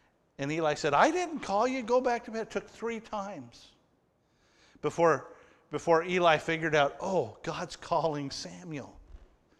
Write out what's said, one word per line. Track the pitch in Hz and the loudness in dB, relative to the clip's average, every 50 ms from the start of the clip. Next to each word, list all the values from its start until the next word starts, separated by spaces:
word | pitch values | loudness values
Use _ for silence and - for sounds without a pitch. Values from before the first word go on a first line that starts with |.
| _ _ _ _ _ _ _ - | _ _ _ _ _ _ _ -8
And | 139 143 | -6 -4
Eli | 151 165 160 151 151 | -2 0 0 0 0
said, | - - 151 | 0 0 2
"I | 139 147 202 302 | 4 6 4 4
didn't | 320 359 359 320 330 240 | 4 0 -4 -4 -6 -10
call | - - 190 208 226 | -6 -2 0 0 0
you. | 262 262 269 | 0 -2 -4
Go | 233 208 247 254 | -2 0 0 2
back | 254 254 240 233 240 | 2 0 -2 -2 -6
to | - | -8
bed." | 220 226 | -8 -8
It | 214 - | -8 -6
took | - 202 - - | -6 -8 -8 -8
three | - - 220 233 233 220 | -14 -10 -8 -8 -8 -8
times | 220 - 226 208 196 202 196 151 123 120 - - - - _ _ _ _ _ _ _ _ _ _ _ _ _ _ _ _ _ _ _ _ _ - | -10 -8 -8 -8 -8 -8 -10 -14 -16 -18 -20 -20 -20 -20 _ _ _ _ _ _ _ _ _ _ _ _ _ _ _ _ _ _ _ _ _ -4
before, | - 151 - - 170 165 151 131 - - - - - - - _ _ _ | -4 -4 2 4 6 6 6 4 0 -12 -20 -20 -20 -20 -20 _ _ _
before | - 139 - 170 165 160 170 | -8 -4 4 4 4 4 4
Eli | 185 180 185 175 170 156 | 2 0 4 6 6 6
figured | 147 - - 160 160 160 160 151 | 6 2 -2 -2 0 0 2 4
out, | 151 143 143 - - | 4 4 4 0 -4
"Oh, | 170 190 190 175 127 107 - - | -6 -2 0 0 -2 -2 -8 -10
God's | - 165 156 151 180 - - | -8 -8 -6 -6 -8 -8 -10
calling | - - - 175 160 147 165 147 147 143 139 | -14 -6 -2 0 0 0 0 -2 -2 -6 -8
Samuel." | - - - 180 170 - 180 175 156 139 107 95 - - - - - - - - _ _ _ _ _ | -8 -10 -12 -12 -14 -14 -14 -10 -10 -10 -10 -12 -18 -20 -20 -20 -20 -20 -20 -20 _ _ _ _ _